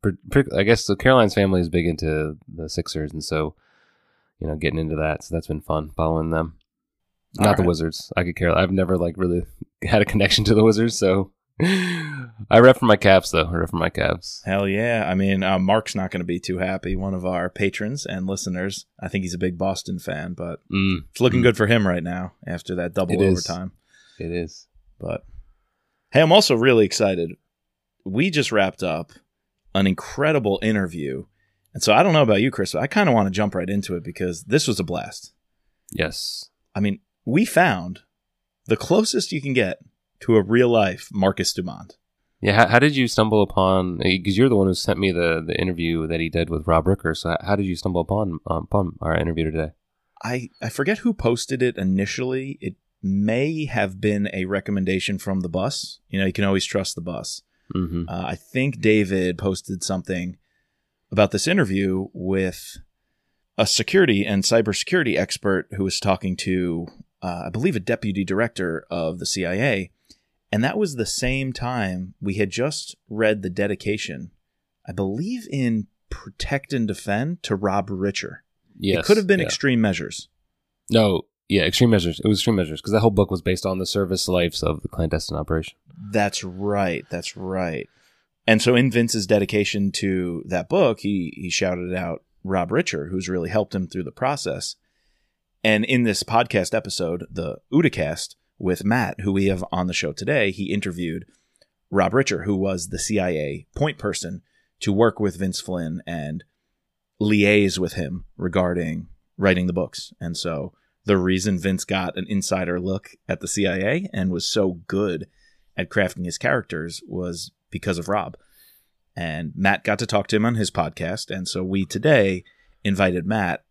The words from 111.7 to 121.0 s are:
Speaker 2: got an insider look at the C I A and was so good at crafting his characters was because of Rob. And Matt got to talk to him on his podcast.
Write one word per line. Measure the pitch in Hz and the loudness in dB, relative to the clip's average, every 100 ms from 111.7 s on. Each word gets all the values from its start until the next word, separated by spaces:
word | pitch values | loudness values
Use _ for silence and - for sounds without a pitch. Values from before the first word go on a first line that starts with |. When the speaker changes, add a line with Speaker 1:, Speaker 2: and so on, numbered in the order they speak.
| 92 | -2
Speaker 2:
got | - 95 90 - | -2 -4 -4 -6
an | 92 | -4
insider | 101 - 92 87 90 | -4 -2 -2 -2 -4
look | 90 95 - _ - | -2 -6 -8 _ -8
at | - | -6
the | - | -4
C | - 95 | -2 0
I | 95 | 0
A | 95 156 190 | 0 -2 -4
and | - 92 | -4 -2
was | 87 - | -2 -2
so | 110 98 87 87 | 0 0 -2 -4
good | 98 104 82 - _ _ _ _ - | -2 -2 -4 -10 _ _ _ _ -8
at | 90 | -4
crafting | - 92 - | 0 -2 -2
his | 90 - | -8 -4
characters | 123 135 - 82 82 82 359 | 0 0 -2 -8 -8 -12 -10
was | 95 87 85 - _ _ | -8 -6 -8 -12 _ _
because | 85 - 85 | -8 -4 -4
of | 85 | -2
Rob. | 101 87 - _ _ _ _ _ _ _ - | -4 -4 -12 _ _ _ _ _ _ _ -8
And | 85 78 82 | -6 -6 -8
Matt | - 98 101 | 0 2 2
got | - 104 | 0 -2
to | 117 | 0
talk | 104 98 | -2 0
to | 107 | 0
him | 113 | 0
on | 113 | 0
his | 98 | -2
podcast. | - 80 - | -2 -4 -4